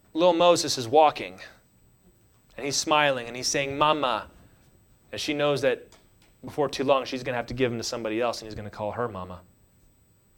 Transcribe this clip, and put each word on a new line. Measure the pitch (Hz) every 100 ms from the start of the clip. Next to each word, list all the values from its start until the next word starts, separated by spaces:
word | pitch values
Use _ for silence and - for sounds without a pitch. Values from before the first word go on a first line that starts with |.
| _
little | 156 180
Moses | 165 175 170 151 131
is | 117
walking, | 147 151 123 98 92 - - _ _ _ _ _ _ _ _ _ -
and | 139
he's | 131
smiling, | 165 151 147 127 117
and | 123
he's | 127
saying, | 147 139 139
"Mama," | 151 151 131 107 95 - - _ _ _ _ _ _
and | 107
she | -
knows | 147 147 139
that | 131 120 - - _ _ _ _
before | 131 - 139
too | -
long | 135 135 120
she's | 131
gonna | 123 123
have | 123
to |
give | 123 127
him | 117
to |
somebody | 110 120 110 110
else, | 120 113
and | 110
he's | 104
gonna | 104
call | - 107
her | 101 120
mama. | 98 92 90 - _ _ _ _ _ _ _ _